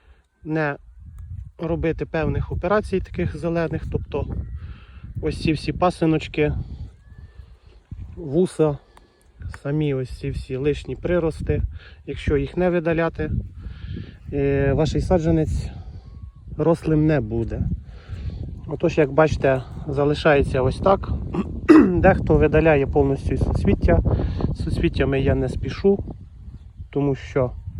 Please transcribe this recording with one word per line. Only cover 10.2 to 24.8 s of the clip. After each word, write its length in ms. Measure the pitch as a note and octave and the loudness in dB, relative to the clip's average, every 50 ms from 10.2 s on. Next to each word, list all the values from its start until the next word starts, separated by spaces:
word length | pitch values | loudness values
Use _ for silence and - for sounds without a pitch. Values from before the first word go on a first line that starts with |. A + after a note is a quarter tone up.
| - C#3 | -8 -6
всі 260 | C3 - - - C3 | -6 -6 -6 -6 -6
лишні 400 | B2+ C#3 D3 C#3+ - - - C3 | -2 0 -2 -2 -2 -4 -10 -10
прирости, 680 | - - E3 F3+ F3 D#3+ D#3+ - - - - D3 - - - - - - - - - - | -6 -2 0 0 2 2 0 -2 -4 -2 -2 0 -2 -2 -4 -6 -12 -16 -18 -20 -18 -12
якщо 300 | - G#3 - - - D#3 | -12 -10 -4 -2 0 0
їх 200 | C#3 C#3 C3 - | 0 0 -2 -2
не 140 | F3 F3+ F3+ | 0 0 2
видаляти, 600 | F3 F3 D#3 E3 E3 D#3+ E3 E3 - - D#3 D3+ - - - - - - - - - - - - - - - - - - - - | 2 0 0 0 0 0 0 -2 -2 -4 -4 -4 -4 -4 -4 -6 -14 -14 -14 -14 -14 -12 -12 -10 -10 -10 -10 -14 -16 -16 -12 -6
е, 400 | - C#3+ C#3 C#3 C#3 C#3 C#3 C#3 | -2 0 2 2 2 2 2 2
ваший 280 | C3+ C3+ D#3+ C#3+ - - | 4 2 2 2 0 -2
саджанець 680 | - - F#3 F3 D#3 E3 E3+ D#3+ D3+ - - - - - - - - - - - - - - - - - - - - - - | 2 2 2 4 4 4 2 2 2 0 -2 -4 -4 -6 -10 -12 -14 -14 -16 -16 -16 -16 -18 -16 -16 -18 -18 -18 -16 -12 -6
рослим 500 | - D3+ E3 E3+ - - D#3+ D#3+ D3+ D3+ | 0 2 2 2 2 2 2 2 4 4
не 140 | D#3 D#3 C#3 | 4 2 2
буде. 420 | A2+ G#2+ A2+ A#2 A2+ G#2 - - - - - - - - - - - - - - - - - - - - - - - | 0 -2 -2 -2 -2 -4 -4 -4 -2 -2 -4 -4 -8 -14 -18 -18 -14 -14 -12 -8 -8 -8 -8 -8 -10 -10 -10 -12 -8
Отож, 320 | - - - - E3 - E3+ | -8 -4 0 0 2 4 4
як 140 | D3+ C3+ | 2 4
бачите, 500 | C#3 D3+ D#3 D3+ - - - C#3 C3 C3 B2 - - - - D3+ | 4 4 4 4 4 2 2 2 2 2 -2 -6 -12 -10 -8 -4
залишається 720 | C#3 C3+ C#3+ D3 D3 - - E3 D3 C#3+ C3 - - C3+ | 0 2 2 2 2 2 4 4 6 6 4 2 2 0
ось 160 | B2+ C3 B2 - | 0 0 0 2
так. 340 | - F#3+ G3 F#3+ - - - - - - - - - - | 2 2 2 2 0 -4 -4 -4 -6 -4 -4 -4 -4 -4
<clears throat> 360 | - - - - D#4 D#4+ A#3+ F#3+ | -6 -6 6 8 10 10 10 8
Дехто 480 | F3+ E3+ - F#3+ F#3 - - - D#3 | 4 6 6 6 6 6 4 4 4
видаляє 500 | D3 D3+ D3+ C#3+ D#3 D#3+ E3 D3+ C#3+ C#3 | 6 6 6 6 6 6 6 4 4 2
повністю 480 | C3+ - D3 C#3 C#3 C3+ C3 - - C3+ | 2 2 2 4 4 2 0 0 -2 0
із 60 | C3 | 0
суцвіття. 640 | - - - - - - - - - - E3+ - - - - - - - - - - - - | 0 0 0 2 2 2 2 4 4 4 4 4 4 2 0 0 0 -2 -2 -2 -2 -2 -2
З 100 | - - | -4 -4
суцвіттями 560 | D#3+ - - | -4 -2 0